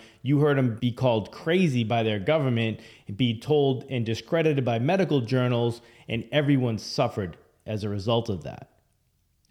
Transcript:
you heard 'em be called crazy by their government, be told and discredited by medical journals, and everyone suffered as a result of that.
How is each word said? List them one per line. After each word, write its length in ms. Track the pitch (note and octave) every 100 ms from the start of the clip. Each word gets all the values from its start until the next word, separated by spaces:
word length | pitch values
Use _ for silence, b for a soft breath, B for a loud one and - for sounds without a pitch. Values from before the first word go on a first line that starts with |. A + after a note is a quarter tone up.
| B B
you 160 | B2 D3
heard 180 | D3 C#3
'em 200 | B2+ G#2+
be 160 | B2
called 400 | A2+ B2+ A2+ G2
crazy 500 | - - F3+ F3+ B2
by 220 | A2 A#2
their 160 | A2 G#2+
government, 580 | F#2 D#3 C3+ A#2 A2+ A2 B B - G2+
be 200 | B2+ A2
told 500 | - D3+ C#3 B2+ -
and 160 | C3 A2+
discredited 580 | A2+ - E3 D#3+ C#3
by 140 | A#2+ A2+
medical 420 | C3 F#3+ E3+ D3
journals, 600 | A2+ B2+ B2 A#2+ A#2+ A2+ B B B
and 140 | A#2 -
everyone 480 | C#3+ C#3+ C#3+ B2 G#2+
suffered 580 | - - B2 - F#2+ - _ _ -
as 160 | G#2+
a 60 | G#2
result 400 | G2+ G2 A#2 A2+
of 160 | F#2
that. 260 | C#2+ - - _ _ _ _ _ _ _ _